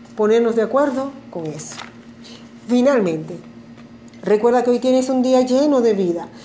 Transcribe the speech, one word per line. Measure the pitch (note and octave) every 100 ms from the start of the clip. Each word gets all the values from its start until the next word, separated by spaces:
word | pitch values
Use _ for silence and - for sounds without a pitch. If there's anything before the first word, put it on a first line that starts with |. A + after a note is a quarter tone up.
| - -
ponernos | G#3+ A#3 A#3 A3+
de |
acuerdo | G#3+ B3+ C#4+ B3+ C#4 - -
con | F3 D#3
eso. | D3 - - - - - - - - - - -
Finalmente, | B3 C4 C4 F#3 D#3+ D#3+ E3+ - - - - - - - -
recuerda | F#3 G#3 A#3 B3
que | A#3+
hoy | A#3+
tienes | B3+ B3+ B3+
un | C4
día | B3+ B3+
lleno | B3 B3+ D4+ C4+
de | A#3
vida, | G3 F3+ E3+ - -